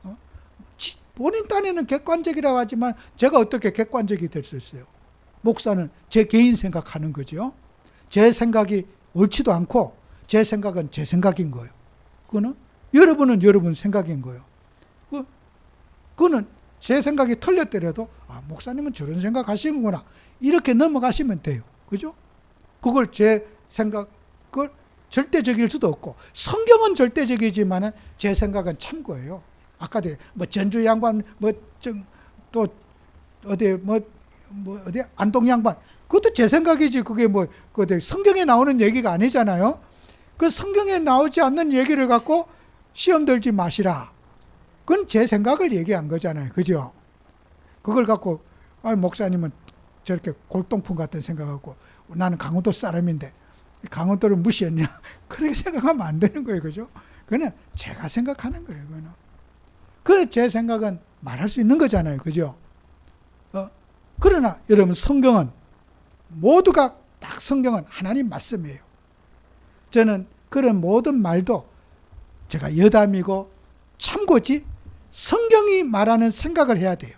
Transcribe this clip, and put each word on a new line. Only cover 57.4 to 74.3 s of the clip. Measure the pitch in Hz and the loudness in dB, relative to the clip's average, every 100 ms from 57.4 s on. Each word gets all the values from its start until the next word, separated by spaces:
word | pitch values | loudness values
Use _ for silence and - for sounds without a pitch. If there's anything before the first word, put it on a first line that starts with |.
| 294 - - - | -4 -8 -16 -14
제가 | - - 160 | -14 -12 -8
생각하는 | - 247 277 240 339 339 | -6 -6 -6 -10 -12 -14
거예요. | 151 147 | -16 -16
그거는. | 156 160 175 _ - - _ _ _ - _ | -16 -18 -20 _ -20 -20 _ _ _ -20 _
그 | - 381 262 | 2 4 4
제 | 233 240 | 0 0
생각은 | 220 233 226 214 175 _ _ | 0 -2 -2 -4 -6 _ _
말할 | 131 123 202 | -14 -6 -6
수 | 262 | 0
있는 | 220 302 | 4 4
거잖아요. | 285 196 160 139 | 2 0 -2 -6
그죠? | 160 156 151 - - _ _ _ _ _ _ _ _ | -6 -4 -4 -8 -20 _ _ _ _ _ _ _ _
어? | 190 196 _ _ _ _ - | -12 -12 _ _ _ _ 2
그러나 | 381 359 240 175 - | 4 4 0 -4 2
여러분, | 208 185 | 4 4
성경은 | 175 - 277 254 220 131 - _ _ _ _ _ _ _ | 2 0 4 6 4 2 -8 _ _ _ _ _ _ _
모두가 | 165 185 339 381 339 254 - _ _ | 0 4 6 6 4 2 -2 _ _
딱 | - - | -18 -14
성경은 | - 277 254 220 156 | -4 -2 0 -2 -6
하나님 | - 185 254 247 | -10 -4 -2 -4
말씀이에요. | 135 - 214 151 135 _ _ _ _ _ _ _ _ _ _ _ | -6 -8 -10 -10 -14 _ _ _ _ _ _ _ _ _ _ _
저는 | 233 220 202 185 _ _ | 2 4 2 -6 _ _
그런 | 277 262 202 | 0 2 2
모든 | 170 220 247 277 | 2 2 2 0
말도 | 185 175 180 202 - _ _ _ _ - - - - | 2 0 0 -4 -4 _ _ _ _ -20 -20 -20 -10
제가 | 160 143 156 | -8 -4 4
여담이고 | 208 214 202 196 180 190 196 - _ _ _ _ | 6 6 4 0 -2 -6 -8 -20 _ _ _ _
참고지 | - - 403 | -6 -4 2